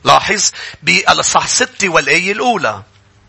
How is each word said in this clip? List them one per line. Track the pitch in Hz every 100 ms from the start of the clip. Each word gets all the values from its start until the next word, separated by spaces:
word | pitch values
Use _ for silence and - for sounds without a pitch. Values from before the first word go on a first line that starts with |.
لاحظ | 131 139 147 202 - - - -
بالإصحاح | 147 180 180 156 - 165 -
ستة | - 247 - 190
والآية | 160 139 160 180
الأولى. | 214 254 214 120 101 101 _ _ _